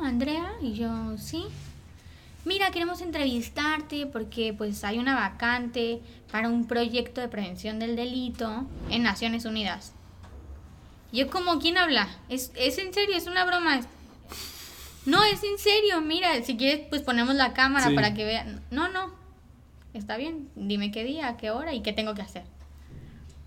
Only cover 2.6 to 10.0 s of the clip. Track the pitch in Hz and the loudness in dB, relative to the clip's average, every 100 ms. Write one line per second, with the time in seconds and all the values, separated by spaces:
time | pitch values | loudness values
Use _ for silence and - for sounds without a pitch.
2.6 | 392 349 339 349 339 311 277 240 233 - | 2 2 -2 -2 -4 0 2 0 -2 -2
3.6 | 294 311 302 294 285 233 214 240 220 214 | 0 0 -2 -6 -4 -6 -6 -2 -2 -2
4.6 | 214 202 202 226 254 262 196 - 240 247 | -4 -2 -2 0 2 2 2 0 0 0
5.6 | 240 240 233 233 - - - 214 233 240 | 0 -2 -2 -2 -8 -20 -6 -2 2 2
6.6 | 233 233 240 247 240 - 240 220 190 180 | 2 2 2 0 -2 -4 -6 -4 -6 -6
7.6 | 214 220 226 233 240 254 247 - 226 220 | -6 -4 -2 -2 -2 -2 -4 -4 -4 -4
8.6 | 269 - - 233 226 196 226 233 233 220 | -6 -8 -4 2 2 2 0 -2 -2 -2
9.6 | 202 180 - - | -2 -4 -8 -18